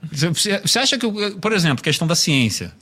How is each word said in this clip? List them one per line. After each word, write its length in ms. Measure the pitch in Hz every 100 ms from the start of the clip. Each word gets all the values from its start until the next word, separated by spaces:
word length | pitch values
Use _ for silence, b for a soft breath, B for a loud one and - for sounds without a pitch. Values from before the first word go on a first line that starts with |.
| 156
Você, 160 | 143 160
você, 300 | 160 208 202
você 180 | 185 -
acha 200 | 262 269
que, 80 | 233
o, 320 | 208 208 190
por 160 | 208
exemplo, 280 | 220 165 131
questão 240 | - 143 160
da 80 |
ciência. 580 | 165 - 139 113 - 90 -